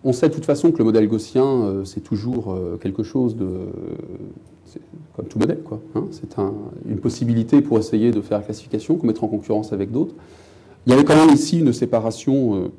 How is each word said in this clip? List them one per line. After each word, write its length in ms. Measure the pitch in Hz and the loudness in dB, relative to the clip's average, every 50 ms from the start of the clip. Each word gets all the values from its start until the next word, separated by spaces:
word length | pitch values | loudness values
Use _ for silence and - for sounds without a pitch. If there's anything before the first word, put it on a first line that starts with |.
| - | 0
on 80 | 135 | 0
sait 160 | 123 - - 156 | 0 2 2 0
de 60 | 156 | 0
toute 100 | 156 - | 0 -2
façon 300 | - 143 147 - 170 165 | -2 -2 2 4 2 4
que 40 | - | 4
le 40 | 113 | 2
modèle 240 | 113 110 113 110 104 | 4 4 4 4 4
gaussien, 380 | 110 107 - - - 127 131 | 2 -2 -4 -2 0 2 2
euh, 400 | 139 135 123 113 101 95 98 95 | 2 2 0 0 0 -2 -4 -6
c'est 160 | 92 - 104 | -8 -10 -12
toujours, 500 | - - - 101 107 120 123 123 - 98 | -8 -6 -6 -4 -4 -4 -4 -4 -4 -6
euh, 260 | 95 95 92 87 85 87 | -6 -6 -6 -6 -8 -6
quelque 200 | - - 98 - | -6 -6 -4 -4
chose 360 | 110 107 - 135 127 120 110 117 | -6 -4 -2 0 0 0 -2 -2
de, 320 | 95 92 92 92 92 95 - - - - - - - - 90 - - - - - - - - _ _ | -4 -4 -4 -6 -8 -10 -10 -10 -10 -10 -10 -12 -12 -14 -14 -14 -14 -16 -16 -20 -20 -20 -20 _ _
c'est 160 | - - - - - - - - - _ | -20 -20 -20 -20 -20 -20 -20 -20 -18 _
comme 120 | - - - | -14 -14 -10
tout 120 | - 107 | -4 -2
modèle, 220 | 101 - - 156 | -2 -2 -2 -4
quoi, 180 | - - 113 107 - - - | -6 -10 -12 -12 -12 -8 -6
hein, 80 | 110 107 98 | -6 -6 -6
c'est 260 | - - - - - - | -10 -14 -16 -12 -6 -4
un, 160 | 101 98 104 104 107 120 - - - | -4 -4 -4 -6 -12 -14 -14 -14 -10
une 140 | - 110 104 | -8 -8 -4
possibilité 600 | - 127 123 - 123 117 117 113 113 117 - 143 | -4 -4 -4 -2 -2 0 0 0 2 4 4 4
pour 180 | 143 147 117 110 | 4 4 0 0
essayer 320 | 107 - - 107 110 120 | 0 0 0 2 2 2
de 80 | 113 104 | 2 0
faire 200 | 101 - 107 104 | -2 -2 -4 -4
la 40 | 101 | -4
classification, 540 | - 117 - - - - 104 - - 160 170 | -6 -12 -12 -10 -8 -8 -8 -2 -2 -2 0
qu'on 100 | - 117 | 2 0
mettra 180 | 110 - - | 0 0 -2
en 40 | 107 | -4
concurrence 420 | 107 104 - - 113 107 107 - | -4 -6 -4 -2 -2 -2 -2 -4
avec 180 | - 98 98 104 | -4 -6 -4 -4
d'autres. 260 | 113 131 170 208 - - - - - - - - - - - - - _ - | -2 -4 -4 -4 -6 -18 -20 -20 -20 -20 -20 -20 -20 -20 -20 -20 -20 _ 2
Il 40 | 120 | 4
y 40 | 127 | 6
avait 120 | 135 143 | 6 6
quand 100 | 147 151 | 8 8
même 180 | 156 160 160 143 | 8 10 8 8
ici 260 | 147 - - - 165 | 6 4 2 2 2
une 120 | 165 135 | 2 2
séparation, 840 | 117 - 127 120 - 113 110 113 110 - - - 135 139 131 117 104 | 2 0 -2 0 0 0 0 -2 -6 -4 -2 0 0 2 2 0 0
euh, 160 | 95 90 - - | -2 -4 -6 -8